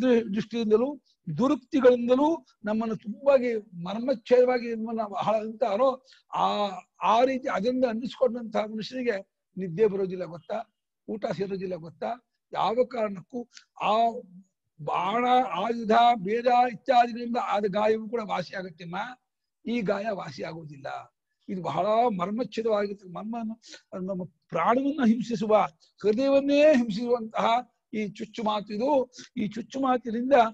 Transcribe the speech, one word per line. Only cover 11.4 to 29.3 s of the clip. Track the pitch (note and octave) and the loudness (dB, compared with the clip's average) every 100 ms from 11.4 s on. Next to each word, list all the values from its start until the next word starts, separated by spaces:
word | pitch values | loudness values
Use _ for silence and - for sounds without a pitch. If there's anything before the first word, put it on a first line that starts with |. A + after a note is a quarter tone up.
| G3 G3 F#3+ | -4 -4 -6
ಗೊತ್ತಾ. | F3 E3 - A3 B3 _ _ _ | -8 -10 -8 -8 -8 _ _ _
ಯಾವ | D3 F3 A#3 | -2 0 0
ಕಾರಣಕ್ಕೂ | A#3+ B3 G#3+ F#3+ - B3 A#3+ - _ - | -2 -2 -4 -6 -12 -12 -12 -18 _ -4
ಆ | F3 A3 A#3 G#3+ F3+ F3+ _ _ _ - | 0 2 2 -2 -14 -20 _ _ _ -12
ಬಾಣ, | D3 D3+ F#3 A3+ B3 B3 A3+ | -4 -2 0 0 4 4 2
ಆಯುಧ, | E3+ A3 A#3 G#3+ A#3 A#3+ | -2 -2 -2 4 6 6
ಬೇದ | A#3+ F#3 A#3 B3 A#3+ B3 | 4 0 0 4 4 4
ಇತ್ಯಾದಿಗಳಿಂದ | A3 - A#3+ A#3+ A3+ A#3+ A#3 | 0 2 4 4 0 -4 -4
ಆದ | G3 G3 G#3 | 0 0 0
ಗಾಯವೂ | G3+ G#3+ A3 A3 | 0 2 0 -2
ಕೂಡ | A#3 | -6
ವಾಸಿ | G3+ F3+ - G3 | -4 -4 -4 -8
ಆಗುತ್ತೆಮ್ಮ, | F#3 D#3+ E3+ F#3 A#3+ B3+ _ _ _ _ - | -10 -14 -10 -8 -8 -12 _ _ _ _ -4
ಈ | A#3+ | -2
ಗಾಯ | G3+ G3 A3+ | 0 -2 -2
ವಾಸಿ | F#3 E3 B2+ | -6 -8 -10
ಆಗುವುದಿಲ್ಲ. | D#3+ E3 D3+ C#3 C3+ C3 - _ _ _ - | -10 -10 -14 -14 -10 -12 -14 _ _ _ -10
ಇದು | F#3 | -8
ಬಹಳ | D#3+ D#3 G3+ A3 B3 F#3 | -4 -2 0 2 2 0
ಮರ್ಮಚ್ಛೇದವಾಗಿರ್ತಕ್ಕ, | F3+ A3 A#3+ - A3+ G#3 G3+ G3+ F#3 F3 | -4 -4 -4 -4 0 0 -2 -6 -12 -12
ಮರ್ಮ, | G#3+ A#3 A3 A3+ - - _ | -8 -8 -8 -10 -16 -20 _
ನಮ್ಮ | F#3+ F#3 F#3 | -10 -6 -6
ಪ್ರಾಣವನ್ನ | F3+ _ _ E3 F3+ B3 C#4 D4 A#3 | -8 _ _ -2 0 0 -2 0 2
ಹಿಂಸಿಸುವ, | A#3+ A3+ A3 G#3+ G#3+ - _ _ _ | 2 -2 -4 2 2 2 _ _ _
ಹೃದಯವನ್ನೇ | G3+ G#3+ C#4 C#4 C#4 C#4+ D4+ C4+ | 0 2 2 2 4 6 6 6
ಹಿಂಸಿಸುವಂತಹ | A#3 F#3+ A#3+ A#3+ A3 - G#3+ A#3+ B3 _ _ | 2 -2 0 -2 -2 -2 2 0 -2 _ _
ಈ | G#3+ G#3 | -6 -6
ಚುಚ್ಚು | G#3 A3 - | -8 -12 -4
ಮಾತು | G#3+ G#3 G#3 | -2 -2 -4
ಇದು. | G#3 C4 C#4 B3 - - | -4 2 2 0 -10 -14